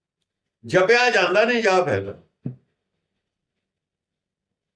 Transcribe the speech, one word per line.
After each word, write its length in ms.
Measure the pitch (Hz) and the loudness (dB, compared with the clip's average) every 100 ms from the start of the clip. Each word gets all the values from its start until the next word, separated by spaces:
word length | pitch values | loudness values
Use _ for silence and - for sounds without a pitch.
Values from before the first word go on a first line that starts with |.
| _ _ _ _ _ _ | _ _ _ _ _ _
ਜਪਿਆ 460 | 117 180 190 240 247 | -2 0 2 2 2
ਜਾਂਦਾ 340 | 208 175 202 | 0 0 0
ਨਹੀਂ 180 | 233 240 | 0 0
ਜਾਪ 260 | 220 185 139 | 0 0 0
ਹੈਗਾ। 340 | 98 98 - _ _ 131 - _ _ _ _ _ _ _ _ _ _ _ _ _ _ _ _ _ _ _ _ _ | -4 -6 -14 _ _ -16 -16 _ _ _ _ _ _ _ _ _ _ _ _ _ _ _ _ _ _ _ _ _